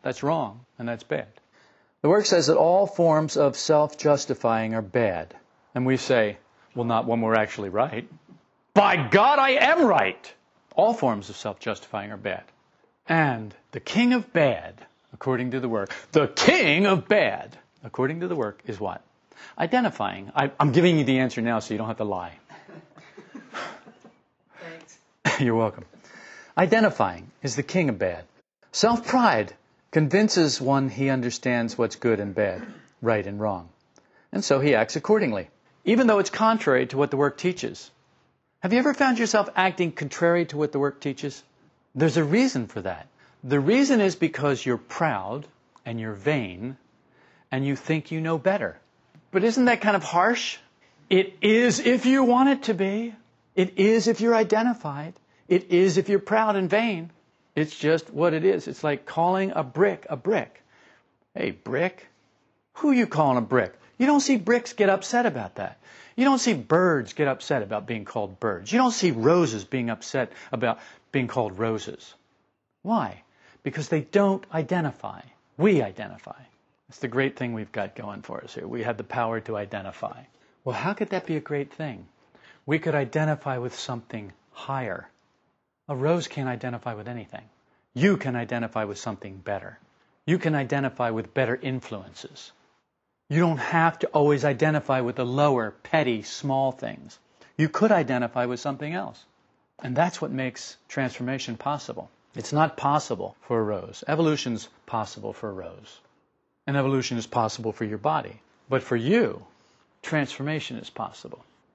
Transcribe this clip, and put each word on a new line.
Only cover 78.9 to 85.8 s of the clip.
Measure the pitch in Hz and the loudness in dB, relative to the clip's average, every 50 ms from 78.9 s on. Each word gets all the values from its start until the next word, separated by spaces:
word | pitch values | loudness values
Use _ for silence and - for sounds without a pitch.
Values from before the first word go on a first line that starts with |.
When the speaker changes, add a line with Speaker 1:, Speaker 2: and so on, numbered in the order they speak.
| 113 | -6
Speaker 1:
the | 113 110 | -6 -10
power | - - 123 117 113 113 110 | -8 -4 -4 -2 -2 -4 -6
to | - - 110 | -6 -8 -8
identify. | 104 104 101 110 101 98 95 - - - - - 120 - _ _ _ _ _ _ _ _ | -8 -8 -8 -10 -10 -10 -12 -12 -10 -12 -12 -12 -14 -20 _ _ _ _ _ _ _ _
Well, | 127 113 | -8 -6
how | - 120 185 | -4 -4 -6
could | 208 - 214 - | -4 -4 -6 -4
that | 196 180 - | -4 -6 -4
be | - 160 | -4 -6
a | 147 | -6
great | - - 147 143 139 - | -6 -6 -6 -6 -6 -8
thing? | - - 156 143 107 92 92 - _ _ _ _ _ _ _ - _ _ _ | -10 -12 -12 -12 -12 -14 -18 -20 _ _ _ _ _ _ _ -20 _ _ _
We | 139 156 156 | -2 -2 -2
could | - 165 147 | 0 0 0
identify | 143 135 113 - 156 156 156 151 147 - 143 131 123 | 0 -2 0 0 0 0 0 -2 -2 -4 -6 -6 -6
with | 123 123 - - | -6 -8 -10 -10
something | - - 123 117 117 - - 110 104 92 - _ _ _ | -10 -10 -10 -10 -10 -12 -12 -12 -12 -14 -18 _ _ _
higher. | _ - - - 135 131 123 101 90 - - - _ _ _ _ _ _ _ _ _ _ _ _ _ _ | _ -14 -10 -8 -6 -6 -6 -6 -8 -8 -12 -16 _ _ _ _ _ _ _ _ _ _ _ _ _ _